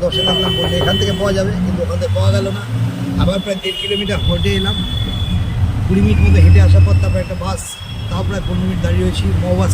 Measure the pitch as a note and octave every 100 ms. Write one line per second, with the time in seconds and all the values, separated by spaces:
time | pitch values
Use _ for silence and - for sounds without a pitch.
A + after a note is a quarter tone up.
0 | F3 D#3+ - - F#3 - E3+ F3 - G3
1 | G3+ F#3 G3+ F#3+ F#3 F3+ - - - -
2 | - G2+ G2 G2+ A#2+ G#2 - - A#2 -
3 | - F3+ F3 F#3+ G3 F#3+ F#3+ F#3 - G3+
4 | G3+ G3 - F3 F#3+ G3 F#3+ G3 F#3 -
5 | - - - - - - - - - F#3+
6 | G#3+ G#3 - - F2 F2+ F#3 F#2 F#2 F2+
7 | F#2 F#3+ F3 F3+ F#3 F3+ - - - -
8 | - F3 F#3 F#3+ - F3+ F#3 F3+ E3+ F3+
9 | F3+ F3+ G3 F#3+ F3 F3+ F#3